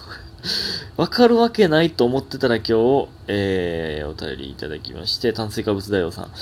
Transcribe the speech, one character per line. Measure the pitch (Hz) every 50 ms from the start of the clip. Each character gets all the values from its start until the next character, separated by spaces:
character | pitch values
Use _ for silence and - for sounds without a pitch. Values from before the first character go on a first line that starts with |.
| - - - - - - - -
<laughs> | - - - - - - - - - - -
わ | - 160 175
か | - - 247 226
る | 240
わ | 233 233 233
け | 233 - 208 165
な | 151 156 170
い | 165
と | 160 - 123
思 | 120 127 135
っ | -
て | - - 135
た | - 127
ら | 117 110
今 | -
日、 | - 113 113 113 123 139 143 - - - - - -
え | 101 101 98 98 95 92 87 87 85 82 82 78 76 76 73
ー、 | 76
お | 78
便 | 76 - 76 67 65
り | 69 67
い | 69
た | - - 76
だ | 78 76
き | - 64 62
ま | 80 78
し | - - -
て、 | - 117 110
炭 | - 113 107
水 | - 113 101
化 | 110 104
物 | 98 98 101
大 | 101 95 85
王 | 82
さ | 90 98
ん。 | 90 - - -